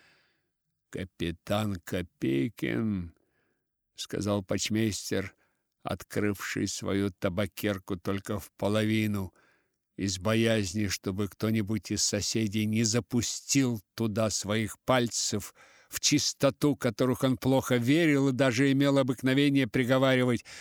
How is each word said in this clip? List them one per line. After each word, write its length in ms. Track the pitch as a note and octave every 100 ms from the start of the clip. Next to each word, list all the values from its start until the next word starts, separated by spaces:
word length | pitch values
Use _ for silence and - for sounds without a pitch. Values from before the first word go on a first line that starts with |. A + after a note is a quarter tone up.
| _ _ _ _ _ _ _ _ _
«Капитан 840 | - F#2+ - E2+ E2+ - G2+ G#2+ G2
Копейкин», 1400 | - F#2 E2+ - C3 C3+ C3 - B2 A#2 A2 G2 E2+ - _ _ _ _ _ _ _ -
сказал 420 | - F2+ G2 G#2
почмейстер, 880 | G2 G#2 - G#2+ A2+ G2 - G2 G2 - _ _ _ _
открывший 840 | - G2 - G#2 G#2 G2 - - G2+
свою 440 | - G2 G2 G2+
табакерку 840 | - G2+ F2+ G#2 - G#2 G2 - G2
только 420 | - G2 - G#2
в 120 | - -
половину, 760 | G2+ G#2+ G#2+ A2 G#2+ G2+ F#2 - _ _ _ _ _ -
из 200 | G2 F#2
боязни, 680 | F#2 A2+ A2+ A2 F#2+ G#2 G2+
чтобы 400 | - G2+ F#2+ G2+
кто-нибудь 640 | - G#2+ A2+ G2+ A2 -
из 100 | G#2
соседей 640 | - G2+ - A2+ A2 G#2+ G#2+
не 180 | A2
запустил 960 | A2+ A#2 - A#2+ G2+ - - C#3 C3 A2+ -
туда 380 | - A2+ G#2 A2
своих 480 | - F#2+ G#2+ G#2+ -
пальцев, 720 | - C3 A#2+ - - G#2 - - - _ _
в 100 | -
чистоту 760 | - D3 - - C#3 - D3 C3+
которых 480 | B2 G#2+ B2+ B2
он 140 | C3 B2+
плохо 380 | C3 C3 - B2
верил 540 | A#2 D#3 E3 C#3+ C#3
и 40 |
даже 380 | B2+ C3+ A2+ C#3
имел 260 | C3+ C#3+ C#3
обыкновение 680 | C3 B2+ C3 C3+ C#3+ C#3 B2+
приговаривать: 760 | C3 A#2+ C3 C3 B2+ B2+ A#2 - -